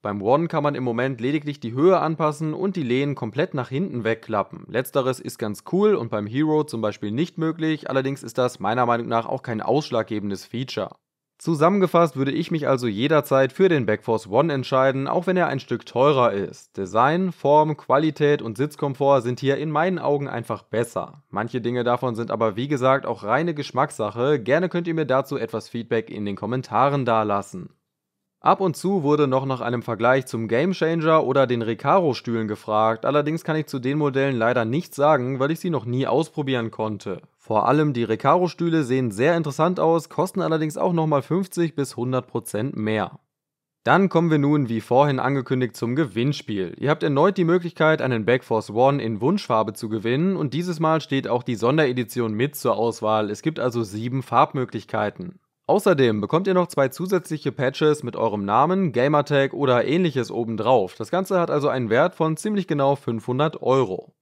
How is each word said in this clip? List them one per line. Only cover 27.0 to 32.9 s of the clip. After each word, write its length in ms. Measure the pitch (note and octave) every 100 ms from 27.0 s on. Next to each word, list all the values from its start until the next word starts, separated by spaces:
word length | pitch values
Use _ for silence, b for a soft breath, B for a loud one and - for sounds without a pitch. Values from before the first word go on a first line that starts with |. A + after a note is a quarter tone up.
dalassen. 680 | B2 A2+ G#2+ G2+ F#2+ F#2 D#2+ _ _ _ _ _ _ _
Ab 200 | - F#3
und 120 | F#3+
zu 280 | C#3+ F3 G3
wurde 260 | C#3+ D3 C#3+
noch 160 | C3
nach 160 | C3+ C3
einem 220 | A#2+ A#2+
Vergleich 420 | A2 G#2+ A#2 C3
zum 240 | B2+ A#2 A2+
Gamechanger 760 | A#2 F3 F#3 D#3+ E3 D#3 D#3+
oder 220 | B2 C3+ C3
den 140 | B2
Recaro-Stühlen 880 | A2+ A2+ C#3 F#3 E3+ A#2 - A2+ A2
gefragt, 560 | G#2 - G#2+ A2